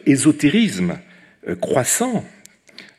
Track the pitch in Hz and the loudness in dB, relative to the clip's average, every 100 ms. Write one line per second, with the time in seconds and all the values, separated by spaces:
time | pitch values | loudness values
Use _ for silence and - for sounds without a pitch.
0 | - 139 156 147 147 214 220 92 90 80 | 0 2 2 2 2 2 0 0 -4 -4
1 | - - _ _ - 175 - - 123 - | -12 -20 _ _ -10 -6 -2 -2 0 -2
2 | 254 226 - - - _ _ - - | -2 -4 -8 -16 -20 _ _ -20 -20